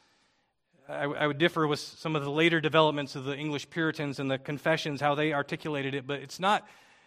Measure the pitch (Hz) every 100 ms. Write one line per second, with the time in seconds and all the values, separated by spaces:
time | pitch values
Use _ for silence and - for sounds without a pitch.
0 | _ _ _ _ _ _ _ _ - 147
1 | 143 139 151 139 165 165 151 143 - -
2 | 165 156 143 151 165 165 151 160 156 147
3 | 139 147 131 139 151 143 - 170 160 151
4 | 143 139 135 131 - 147 165 160 160 135
5 | 147 143 156 143 143 165 160 147 139 139
6 | 127 139 139 - 185 202 - - - _